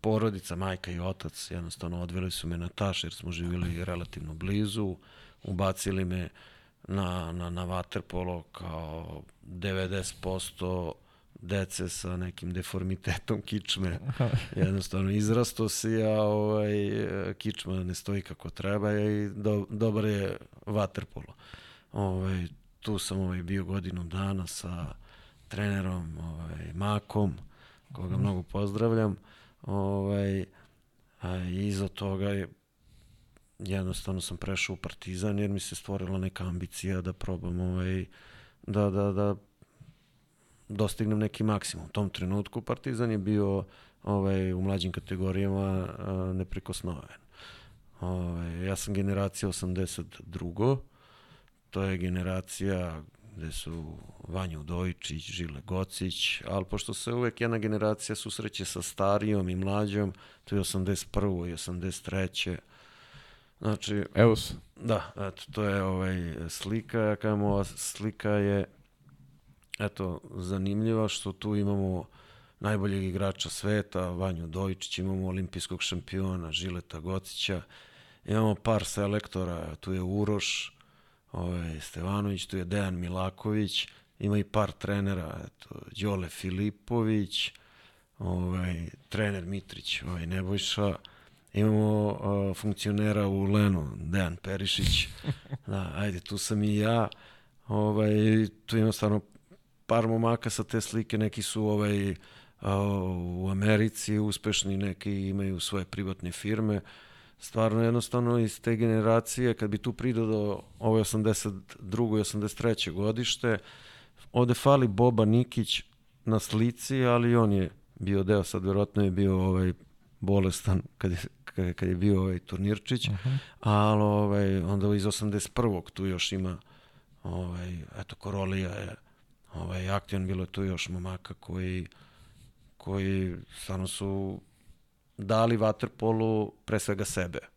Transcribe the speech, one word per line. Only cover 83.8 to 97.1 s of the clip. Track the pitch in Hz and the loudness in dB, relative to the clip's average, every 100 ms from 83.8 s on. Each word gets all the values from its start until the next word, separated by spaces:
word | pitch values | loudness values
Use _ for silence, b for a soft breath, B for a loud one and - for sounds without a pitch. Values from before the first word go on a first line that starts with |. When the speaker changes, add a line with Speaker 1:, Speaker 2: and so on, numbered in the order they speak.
| - b b _ | -4 b b _
Speaker 1:
ima | 101 104 | 0 2
i | |
par | 98 107 101 | 2 2 0
trenera, | - 95 101 98 95 80 82 - | -2 -2 0 0 -2 -4 -8 -12
eto, | _ - - - 107 | _ -16 -16 -14 -4
Đole | 104 98 85 | -2 0 -4
Filipović, | - 92 92 104 - - 120 110 107 95 - - b b b b b b _ | -6 -4 0 -2 -2 -2 0 4 2 2 -2 -4 b b b b b b _
ovaj, | 92 90 90 92 90 85 85 - _ | -2 0 0 0 -2 -2 -6 -12 _
trener | 104 104 98 87 | -2 0 -2 -4
Mitrić, | 98 - - - - | -6 -8 -12 -6 -6
ovaj, | - 87 82 | -4 -6 -2
Nebojša, | 92 92 101 - - 101 - b b b b b | -2 0 -2 0 0 0 0 b b b b b
imamo, | 101 107 107 107 107 104 101 | 2 4 6 4 4 2 0
a, | 101 101 98 | 0 0 0
funkcionera | 92 107 98 104 101 107 104 101 | 0 -2 -2 0 2 2 2 2
u | 98 | 2
Lenu, | 98 104 104 92 71 52 | 4 6 6 4 0 -4
Dejan | 82 95 87 85 | -2 0 0 -2
Perišić. | - 95 95 - - - - - - | -6 -4 -2 0 4 4 2 -4 -4
<laughs> | - - 135 - | -6 -6 -10 -4
Da, | 98 90 76 | -4 -4 -2
ajde, | 104 90 | -2 -4
tu | - 101 | -6 -6
sam | - 107 | -2 0
i | 104 104 | 2 4
ja. | 107 117 107 | 4 2 2